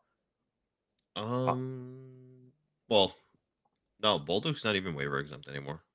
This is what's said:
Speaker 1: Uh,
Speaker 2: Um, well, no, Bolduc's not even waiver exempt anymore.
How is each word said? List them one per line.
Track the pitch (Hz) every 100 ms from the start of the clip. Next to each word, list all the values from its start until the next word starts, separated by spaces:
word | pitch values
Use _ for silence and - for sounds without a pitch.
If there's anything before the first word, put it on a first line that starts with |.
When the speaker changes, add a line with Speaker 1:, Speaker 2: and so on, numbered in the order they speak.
| _ _ _ _ _ _ _ _ _ _ _ -
Speaker 1:
Uh, | 110 123 127
Speaker 2:
Um, | 127 131 131 127 131 131 127 127 127 127 _ _ _ -
well, | 107 92 - _ _ _ _ _ _ _ _
no, | 107 87
Bolduc's | 73 98 156 143
not | 110 98
even | 92
waiver | 71 71 69
exempt | 71 71 71
anymore. | 69 69 80 -